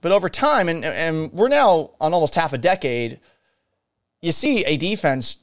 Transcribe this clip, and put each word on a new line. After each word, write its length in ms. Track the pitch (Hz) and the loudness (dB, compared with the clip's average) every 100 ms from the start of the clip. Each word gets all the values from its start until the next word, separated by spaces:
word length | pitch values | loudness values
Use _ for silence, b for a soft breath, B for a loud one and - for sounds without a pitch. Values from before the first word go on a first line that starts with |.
But 120 | 170 | 2
over 180 | 202 180 | 2 0
time, 400 | - 285 285 175 | 0 0 2 0
and, 140 | 165 | -2
and 460 | 147 95 165 160 156 | -4 -2 -2 -2 -4
we're 160 | 165 233 | 0 2
now 420 | 285 254 170 147 _ | 4 4 4 0 _
on 140 | 156 | 0
almost 220 | 175 160 - | 2 0 0
half 180 | 160 | -2
a 40 | 135 | 0
decade, 640 | 147 185 139 120 117 113 _ _ _ _ _ _ _ _ _ _ | 0 0 0 -2 -4 -8 _ _ _ _ _ _ _ _ _ _
you 100 | 165 | -4
see 320 | - 285 254 | -2 0 0
a 140 | 170 151 | 0 -2
defense 580 | 170 208 156 131 123 - | -2 -2 -2 -2 -4 -10